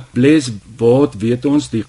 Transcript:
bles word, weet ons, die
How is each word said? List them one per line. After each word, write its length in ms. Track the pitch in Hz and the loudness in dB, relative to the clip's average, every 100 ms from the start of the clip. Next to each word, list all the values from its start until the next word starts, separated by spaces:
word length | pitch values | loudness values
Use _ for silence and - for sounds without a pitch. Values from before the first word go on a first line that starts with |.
| - | -4
bles 380 | 120 131 156 127 104 - 113 | 0 2 2 0 -10 -16 -2
word, 380 | 117 127 143 110 | 2 2 2 -2
weet 260 | 110 123 143 | -4 -2 0
ons, 240 | 147 143 | -2 -2
die 140 | 113 | -8